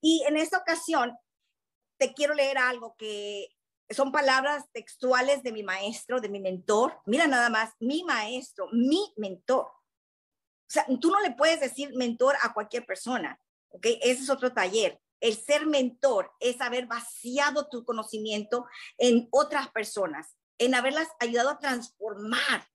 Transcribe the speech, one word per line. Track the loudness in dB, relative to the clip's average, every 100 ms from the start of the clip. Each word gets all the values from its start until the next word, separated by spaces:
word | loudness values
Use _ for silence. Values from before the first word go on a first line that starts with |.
Y | 4 2 2
en | 0
esta | 0 -2
ocasión | -2 -4 0 0 -2 -4 _ _ _ _ _ _ _ _
te | -4
quiero | 0 -2
leer | 2 0 2
algo | 0 -2 -10 _
que | -10 -8 -8 -10 -12 _ _ _ _
son | -2 0
palabras | 2 4 4 2 -2 -6
textuales | -16 -16 -6 0 2 4 0
de | 0
mi | -8
maestro, | -6 -4 -4 -8 -4 -4
de | -4
mi | -6
mentor. | -4 -6 0 2 2 -2 -2
Mira | 2 4
nada | 4 2
más, | 2 -2 -4
mi | -4 -2
maestro, | -2 -2 -2 -6 -10 -12 -2
mi | 2 4 2 0 -6
mentor. | -8 -8 0 0
O | 0 -10 _ _ _ _ _ _ _ _ _
sea, | -2 0 2
tú | 4
no | 4
le | 2
puedes | 2 2 4
decir | -2 -4 -8
mentor | -4 -4 2 2 4
a | 0
cualquier | -2 -6 -8
persona, | -8 -10 -4 -4 -4 -10 _ _ _
¿ok? | -4 -2 2
Ese | 2 0
es | 0
otro | 0 0
taller. | 0 0 2 0 -2 _ _
El | -2
ser | 0 2 2
mentor | 4 2 2 2 2 2 -2 _
es | -4 -2
haber | -4 -4
vaciado | -4 -8 -10 -14 -6 0 2 0 -4
tu | -8 -6
conocimiento | -6 -6 -8 -4 -4 -2 -6 -6 -16 -20 _
en | 6 6 4
otras | 2 2 0 -4
personas, | -6 -6 -2 -4 -4 -12 _ _ _
en | 2 4
haberlas | 2 0 -4 -4
ayudado | -2 2 0
a | 0
transformar. | -4 -4 -6 _ -10 -8 -4 -2 0 -2 -4